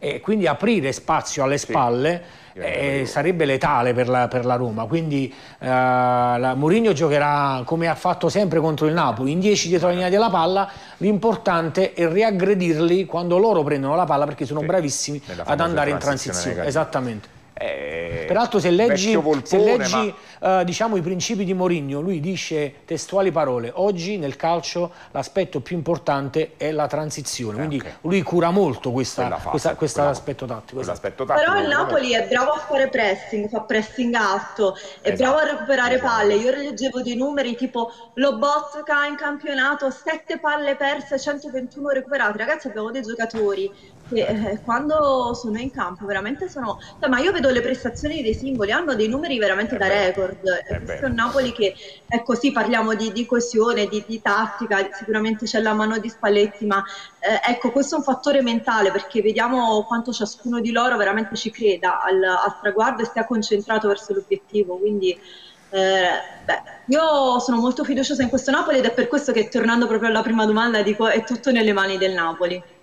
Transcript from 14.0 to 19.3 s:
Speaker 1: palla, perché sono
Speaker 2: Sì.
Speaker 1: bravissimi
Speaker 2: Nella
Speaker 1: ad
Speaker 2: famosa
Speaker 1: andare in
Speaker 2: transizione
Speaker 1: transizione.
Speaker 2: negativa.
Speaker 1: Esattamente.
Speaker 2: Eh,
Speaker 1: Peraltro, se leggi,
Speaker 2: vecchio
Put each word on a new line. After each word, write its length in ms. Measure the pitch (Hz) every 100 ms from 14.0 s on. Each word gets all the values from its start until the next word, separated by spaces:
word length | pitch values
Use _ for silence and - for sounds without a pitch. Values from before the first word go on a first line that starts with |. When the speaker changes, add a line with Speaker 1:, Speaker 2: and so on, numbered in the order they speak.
| 170
Speaker 1:
palla, 180 | 143 147
perché 200 | 143 139
sono 160 | 151
Speaker 2:
Sì. 40 | 156
Speaker 1:
bravissimi 540 | 185 151 127 - 147 -
Speaker 2:
Nella 160 | 90
Speaker 1:
ad 60 | 85
Speaker 2:
famosa 160 | 147 165
Speaker 1:
andare 240 | 160 147
in 80 | 147
Speaker 2:
transizione 400 | 139 139 - 90
Speaker 1:
transizione. 160 | 87 90
Speaker 2:
negativa. 180 | 90 135
Speaker 1:
Esattamente. 560 | 156 147 127 107 - - - -
Speaker 2:
Eh, 600 | 110 71 71 80 85 85 78
Speaker 1:
Peraltro, 320 | 185 233 214
se 100 | 175
leggi, 440 | 175 226 190 202 214
Speaker 2:
vecchio 40 | 151